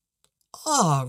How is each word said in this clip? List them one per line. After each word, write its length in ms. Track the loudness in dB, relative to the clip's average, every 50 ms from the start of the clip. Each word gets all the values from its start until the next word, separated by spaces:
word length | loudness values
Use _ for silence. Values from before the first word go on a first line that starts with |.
| _ _ _ _ _ _ _ _ _ _ -20 -10 -4
Oh, 400 | 0 2 2 2 2 2 0 -2